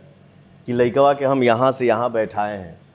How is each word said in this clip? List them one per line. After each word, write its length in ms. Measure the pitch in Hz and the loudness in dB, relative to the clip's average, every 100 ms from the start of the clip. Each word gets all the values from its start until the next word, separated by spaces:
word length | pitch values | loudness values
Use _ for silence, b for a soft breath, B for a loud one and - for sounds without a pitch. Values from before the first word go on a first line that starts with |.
| - _ _ _ _ - - | -20 _ _ _ _ -16 -6
कि 60 | |
लइकवा 400 | 120 120 139 139 | 0 0 4 2
के 100 | 139 | 2
हम 200 | 135 135 | 0 2
यहाँ 280 | 120 113 131 | 2 2 0
से 140 | 131 120 | 0 0
यहाँ 260 | 110 120 | 0 -2
बैठाए 460 | 113 107 104 104 101 | -2 -4 -4 -6 -8
हैं, 200 | 85 82 _ | -14 -20 _